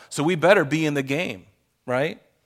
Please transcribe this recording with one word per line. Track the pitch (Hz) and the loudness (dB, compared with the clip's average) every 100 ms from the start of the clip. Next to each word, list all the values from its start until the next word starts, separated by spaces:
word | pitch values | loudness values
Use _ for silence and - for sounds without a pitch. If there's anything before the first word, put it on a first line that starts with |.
| - | -12
So | - | -4
we | 147 180 | -2 2
better | 165 202 | 4 4
be | 147 156 156 | 4 0 -2
in | |
the | 143 | -2
game, | 135 143 185 98 - _ _ _ - | -4 -4 -6 -10 -18 _ _ _ -6
right? | 123 151 - _ _ | -4 -4 -6 _ _